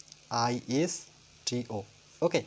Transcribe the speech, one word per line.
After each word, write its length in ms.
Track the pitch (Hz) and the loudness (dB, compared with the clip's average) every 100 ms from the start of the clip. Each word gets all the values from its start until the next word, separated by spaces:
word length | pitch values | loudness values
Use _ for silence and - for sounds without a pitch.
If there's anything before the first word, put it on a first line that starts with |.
| - - - 120 | -20 -18 -4 0
আই 100 | 120 123 120 131 | 2 0 0 2
এস 120 | 175 - - - - - - | 2 -2 -10 -20 -20 -10 -4
টি 120 | 123 120 104 | -4 -4 -6
ও। 20 | 98 - - - 170 | -8 -16 -16 0 2
ওকে, 140 | 151 | 2